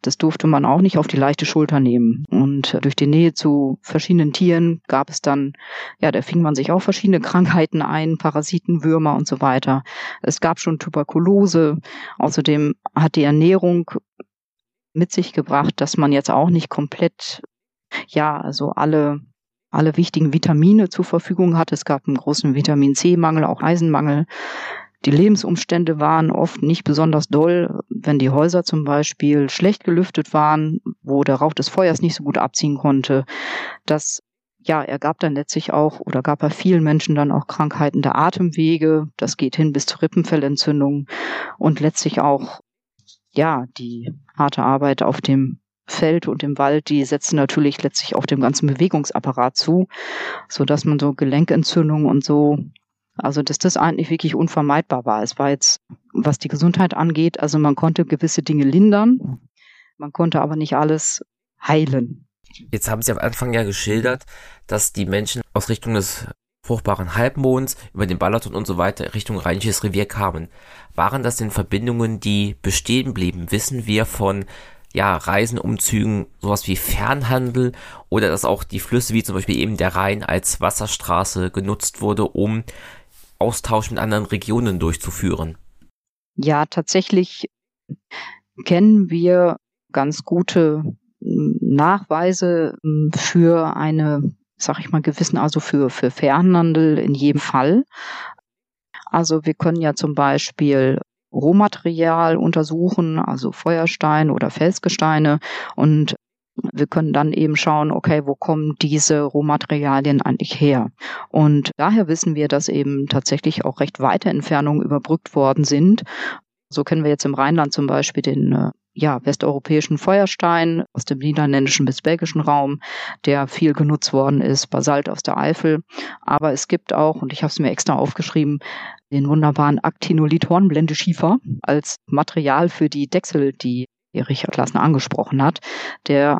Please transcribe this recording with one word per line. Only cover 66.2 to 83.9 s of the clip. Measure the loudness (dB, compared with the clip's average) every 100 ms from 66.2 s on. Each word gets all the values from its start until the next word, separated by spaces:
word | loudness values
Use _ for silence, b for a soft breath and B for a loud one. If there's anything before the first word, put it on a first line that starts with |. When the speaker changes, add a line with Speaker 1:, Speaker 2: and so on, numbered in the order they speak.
| -14 -18 _ _
Speaker 2:
fruchtbaren | -6 -4 -2 -4 -4
Halbmonds, | -2 -2 0 0 0 -2 -8 B
über | -6 -4
den | 0
Balaton | 0 -2 -4
und | -8 -6
so | -2
weiter, | -2 -2 -8
Richtung | -8 -6 -6
Rheinisches | -4 -4 -2 -2
Revier | -2 -2 -4
kamen. | -2 -4 -4 -12 B B B B
Waren | -4 -2 0
das | -4 -4
denn | -4
Verbindungen, | -4 -4 -4 -2 -2 -2 -4
die | -2 0 -2 -4
bestehen | -4 -4 0 -2 0
blieben? | -2 -4 -4 -4
Wissen | -4 -4 -6 -2
wir | -2
von, | -2 -2 -2 -2 -8 B B B B
ja, | -2 0 0
Reisen, | -2 -2 0 -4
Umzügen, | -4 -4 -2 -2 0 -2 -6 -8
sowas | -4 -4 -2
wie | -6
Fernhandel | -2 -2 -2 -2 -2 -2 -2 -2 -2 -4 B B B
oder | 0 0
dass | 0
auch | 0 -2
die | -4 -10
Flüsse, | -2 -2 0
wie | -2
zum | -2 -6
Beispiel | -4 -2
eben | -2 -2
der | -2
Rhein, | -2 -2 -2
als | -2 -4 -4 -2
Wasserstraße | -2 -2 -6 -8 -2 -2 -2 -2 -4
genutzt | -4 -4 -4 -6 -4
wurde, | -4 0
um | -2 -2 -2 -2 -6 B B B B B B _
Austausch | -4 -2 -2 -2 -2